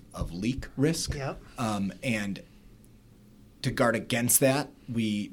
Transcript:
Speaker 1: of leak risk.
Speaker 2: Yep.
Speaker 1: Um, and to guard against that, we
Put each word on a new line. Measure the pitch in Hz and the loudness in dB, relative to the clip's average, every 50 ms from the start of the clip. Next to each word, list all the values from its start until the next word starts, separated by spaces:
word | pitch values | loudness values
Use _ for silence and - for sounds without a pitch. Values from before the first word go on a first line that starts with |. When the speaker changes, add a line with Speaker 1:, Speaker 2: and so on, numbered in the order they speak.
| - - - | -16 -12 -8
Speaker 1:
of | 90 92 73 80 | -6 -6 -6 -4
leak | 87 95 117 127 131 - - - - | -2 -2 -2 -2 -2 -4 -8 -2 0
risk. | 131 151 165 165 - - - | 2 2 2 0 -2 -4 -4
Speaker 2:
Yep. | 143 135 143 175 - - - - - | -4 -4 -6 -8 -8 -12 -14 -8 -4
Speaker 1:
Um, | 127 110 107 101 98 98 90 - | -2 -2 0 0 -2 -4 -4 -4
and | - 135 113 107 104 101 95 - - - - - - - - - - - - - - - - - - - - - - - - - | -4 -2 -2 0 -2 -4 -6 -8 -10 -16 -20 -20 -20 -20 -20 -20 -20 -20 -20 -20 -20 -20 -20 -20 -20 -20 -20 -20 -20 -20 -14 -6
to | - 131 | -4 -2
guard | 110 - 127 117 113 | 0 2 4 4 4
against | 110 92 - 123 117 120 120 - - | 2 0 -2 0 0 2 4 4 6
that, | 139 135 131 143 147 - - - - - | 6 6 4 4 0 -4 -8 -16 -10 -6
we | 120 113 113 107 104 104 101 - | -2 0 0 0 0 -2 -2 -4